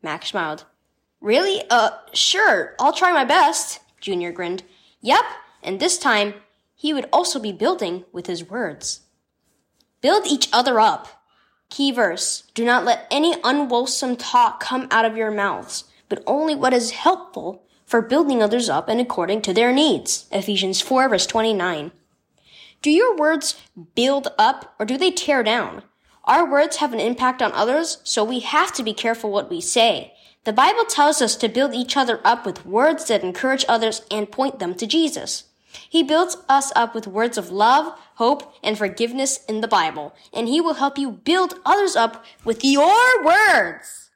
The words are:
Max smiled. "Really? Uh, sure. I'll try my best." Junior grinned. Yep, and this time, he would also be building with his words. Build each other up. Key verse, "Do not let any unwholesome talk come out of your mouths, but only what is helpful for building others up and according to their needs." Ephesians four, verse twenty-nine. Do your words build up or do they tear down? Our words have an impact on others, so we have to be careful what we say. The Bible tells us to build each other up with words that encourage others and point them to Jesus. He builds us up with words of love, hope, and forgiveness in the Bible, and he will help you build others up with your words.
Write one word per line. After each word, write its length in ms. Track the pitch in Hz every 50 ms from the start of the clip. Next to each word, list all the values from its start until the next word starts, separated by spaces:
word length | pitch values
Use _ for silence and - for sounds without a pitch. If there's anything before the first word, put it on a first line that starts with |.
Max 260 | - 165 151 165 - -
smiled. 340 | - 202 170 156 151 156 - _ _ _ _ _ _ _ _ _ _ _
"Really? 440 | - 208 220 277 359 392 381 415 - -
Uh, 220 | 240 240 220 214 - - - - -
sure. 640 | - - - - 370 427 403 233 185 156 - - -
I'll 140 | 233 285 320
try 180 | - 370 359
my 140 | 359 311 269
best." 540 | 247 285 370 330 285 320 - - - - - _ _ _ _
Junior 320 | - - 196 175 175 175
grinned. 320 | 170 - 185 175 180 190 - _ _ _ _ _ _ _
Yep, 240 | - 214 269 392 453 - - - - _ _ _
and 180 | - - 190 190
this 200 | 285 359 - -
time, 340 | - 285 226 208 202 208 208 - _ _ _ _ _ _ _
he 200 | _ - 294 302
would 140 | 277 - - -
also 240 | 277 359 - - 277
be 140 | 214 214
building 540 | 190 165 214 285 370 349 220 175 175 185 180 _
with 140 | _ 180 175
his 240 | - 180 170 170 175
words. 520 | 190 240 254 170 147 139 - - - - _ _ _ _ _ _ _ _ _ _ _ _ _ _ _ _ _ _ _ _
Build 240 | - 262 359 427 415
each 240 | - 294 269 - -
other 280 | - 220 247 269 247 220
up. 280 | 220 214 165 - - - - _ _ _ _ _ _ _ _ _ _ _
Key 220 | - - 277 277
verse, 500 | 254 240 233 196 - - - - - - - _ _
"Do 100 | - 233
not 200 | 240 240 254 -
let 200 | 240 233 - - -
any 240 | - 285 302 339 330 349 -
unwholesome 720 | 240 262 294 294 254 247 240 247 254 - - - 254 247
talk 440 | 240 - - - 247 240 226 - -
come 280 | - - 262 254 254 -
out 160 | - 208 226
of 100 | 226 220
your 140 | 220 220 214
mouths, 540 | 214 208 202 196 160 95 - - - - - _ _ _ _ _
but 140 | - - -
only 300 | - 220 285 311 320 302
what 180 | 277 262 262 254
is 280 | 247 233 226 - - -
helpful 560 | 320 381 370 - - - - - 170 202 - _ _ _ _ _
for 160 | _ - 233
building 400 | 226 226 247 294 330 285 269 240
others 260 | 214 208 214 247 233 -
up 220 | 143 147 - -
and 100 | 220 233
according 440 | 247 247 - - 175 165 202 220 214
to 100 | - 185
their 180 | 208 233 240
needs." 540 | 247 269 302 311 214 143 - - - - - _
Ephesians 500 | - 202 196 - 208 190 190 190 190 -
four, 260 | - - 262 262 262 269
verse 200 | 226 185 180 -
twenty-nine. 640 | - 226 220 226 220 196 175 185 175 151 147 165 - _ _ _ _ _ _ _ _ _ _ _ _ - - - _ _
Do 80 | - 294
your 260 | 302 339 466 508 440
words 420 | 330 302 302 320 311 - - - - - _ _ - 170 _ _
build 360 | - 240 262 277 277 269 - - -
up 340 | 214 233 269 269 - - _ _
or 80 | 214 214
do 100 | 254 269
they 140 | 349 370
tear 320 | 359 - - - 294 262 233
down? 400 | 208 220 240 190 95 82 - - _ _ _ _ _ _ _ _
Our 260 | - 240 302 349 285
words 280 | 269 277 294 330 285 -
have 160 | 294 285 247
an 60 | 226
impact 440 | - 226 240 240 254 254 254 254 262
on 80 | 208
others, 480 | - - 196 226 254 302 330 330 - - _
so 200 | - - - 208
we 160 | 220 254 247
have 340 | - - - 302 349 370 -
to 80 | -
be 120 | 254 214 214
careful 360 | - - 226 226 226 233 214
what 220 | 196 202 - -
we 100 | 180 165
say. 540 | 170 - - 240 226 233 190 135 - - _ _ _ _ _ _ _
The 100 | 233 214
Bible 320 | 220 262 349 427 466 453
tells 360 | 440 - - 294 294 311 294
us 140 | 254 214 -
to 120 | - - 220
build 280 | - 240 269 285 226
each 200 | 240 247 247 -
other 240 | 285 269 240 226 - -
up 240 | 190 240 240 - 208
with 180 | 180 - -
words 400 | 175 185 214 262 311 320 320 -
that 180 | - 226 202 -
encourage 400 | 180 180 185 - 262 269 262 - -
others 320 | 233 226 226 220 214 - - _
and 220 | 202 214 208 202
point 260 | - - 262 277 269 269
them 160 | 185 175 185
to 140 | 180 233 214
Jesus. 560 | 247 320 330 302 - - - - - - - _ _ _ _ _ _ - - -
He 140 | - 330
builds 340 | 330 262 302 320 359 349 - - - -
us 220 | 269 277 269 - -
up 200 | 247 233 226 226
with 100 | 226 214
words 320 | 202 185 208 226 240 233 214
of 140 | 185 175
love, 420 | 180 196 214 226 254 285 311 320 - - - _ _
hope, 360 | - 226 240 285 285 - - - _ -
and 120 | - 214
forgiveness 720 | 208 214 196 196 - 226 233 240 269 269 269 - - _ -
in 140 | 220 214
the 60 | 214 226
Bible, 480 | 220 196 165 156 151 151 147 147 _ _ _ - -
and 140 | 202 233 226
he 120 | 262 320
will 220 | 339 330 311 -
help 160 | 277 277 277 -
you 140 | 277 269
build 480 | 214 - _ - 330 370 370 - - - -
others 320 | - 349 403 403 370 -
up 300 | - 226 226 226 - - - - _ -
with 200 | 226 226 226 -
your 600 | 277 277 277 285 339 392 440 494 494 508 453 320
words. 840 | 302 339 392 440 427 339 269 196 170 - - - - - - - _ _